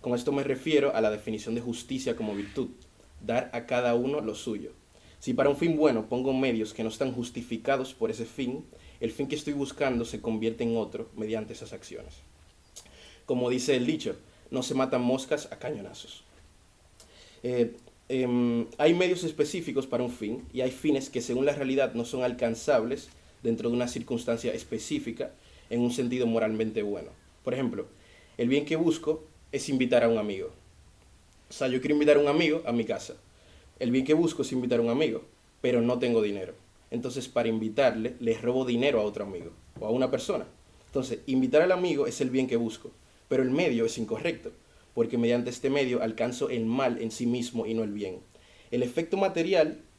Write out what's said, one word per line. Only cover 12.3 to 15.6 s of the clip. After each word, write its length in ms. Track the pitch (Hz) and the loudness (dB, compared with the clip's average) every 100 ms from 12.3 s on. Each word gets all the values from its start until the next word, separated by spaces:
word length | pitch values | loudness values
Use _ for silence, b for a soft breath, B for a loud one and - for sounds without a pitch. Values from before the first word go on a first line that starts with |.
| - - - - - B B B B - | -20 -20 -20 -20 -20 B B B B -2
Como 240 | 123 123 | 0 2
dice 260 | 127 123 131 | 0 2 2
el 100 | 123 | 2
dicho, 300 | 160 - 92 - B B | 0 -4 -8 -14 B B
no 100 | 127 | -6
se 120 | 123 131 | -2 0
matan 260 | 131 127 | 2 2
moscas 500 | 123 131 - 147 - | 2 0 0 -4 -4
a 60 | |
cañonazos. 680 | - | -10